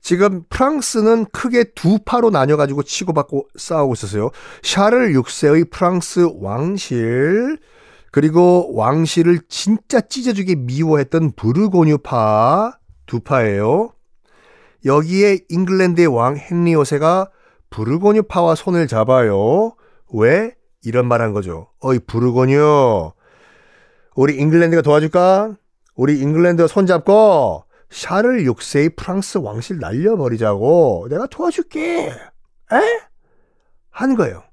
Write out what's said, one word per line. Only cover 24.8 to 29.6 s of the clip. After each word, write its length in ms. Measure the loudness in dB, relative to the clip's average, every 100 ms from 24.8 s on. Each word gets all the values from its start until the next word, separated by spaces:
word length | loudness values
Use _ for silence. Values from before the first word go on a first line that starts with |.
도와줄까? 760 | 2 2 2 2 2 2 0 -8 _ _ _
우리 260 | -4 -2 0
잉글랜드가 480 | 0 2 2 4 2
손잡고 1000 | 2 2 0 4 4 6 4 0 -4 _ _ _
샤를 540 | -16 -6 -2 0 0 0
육 160 | -2
세의 340 | -4 0 0 -2
프랑스 420 | -8 -6 -4 -6
왕실 400 | -6 -10